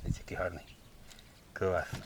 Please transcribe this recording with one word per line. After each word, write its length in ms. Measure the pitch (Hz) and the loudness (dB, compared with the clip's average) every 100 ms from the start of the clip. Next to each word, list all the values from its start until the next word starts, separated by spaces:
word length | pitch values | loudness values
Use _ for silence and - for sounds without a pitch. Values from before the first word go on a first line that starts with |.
дивіться, 180 | - - - | -2 0 -2
який 120 | - | 0
гарний. 260 | 90 82 - - - - - - - - - | 0 0 -10 -18 -18 -18 -16 -16 -18 -20 -10
Клас. 320 | - 95 87 - - | 2 4 4 2 -4